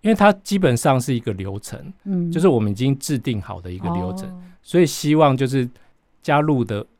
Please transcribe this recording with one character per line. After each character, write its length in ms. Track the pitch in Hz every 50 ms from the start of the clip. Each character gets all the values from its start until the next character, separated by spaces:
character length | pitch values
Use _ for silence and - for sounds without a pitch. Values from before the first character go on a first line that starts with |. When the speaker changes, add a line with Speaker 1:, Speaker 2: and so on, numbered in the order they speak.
Speaker 1:
因 80 | - 208
为 40 | 226
它 180 | - 202 208 202 196 _
基 160 | - 202 196
本 180 | 185 147 120
上 240 | 117 - 156 131 131
是 140 | 127 - 131
一 40 | 117
个 140 | 110 - 101
流 260 | 92 92 98 98 101
程， 200 | - - - - - 151 190 _ _
Speaker 2:
嗯。 280 | 202 190 180 175 170
Speaker 1:
就 80 | 165 175
是 80 | 170
我 120 | 190 139 117
们 120 | 107 104
已 40 | 101
经 220 | 92 127 139 139 139
制 180 | - - 151
定 240 | 127 - 143 120 104
好 180 | 92 - 98 90
的 120 | 90 90
一 80 | 90 92
个 120 | - 175 170
流 180 | 175 - - 185
程， 160 | 190 190 -
Speaker 2:
哦。 120 | - - - - - _
Speaker 1:
所 180 | _ - - 170
以 60 | 175
希 300 | 139 - - - 147 151
望 200 | 156 160 143 135
就 120 | 127 139
是 200 | 127 135 135 127 123 - _ _ _ _ _ _ _ _ _
加 180 | _ - 147 143
入 220 | 151 156 147 127 117
的 220 | 98 110 101 107 _ _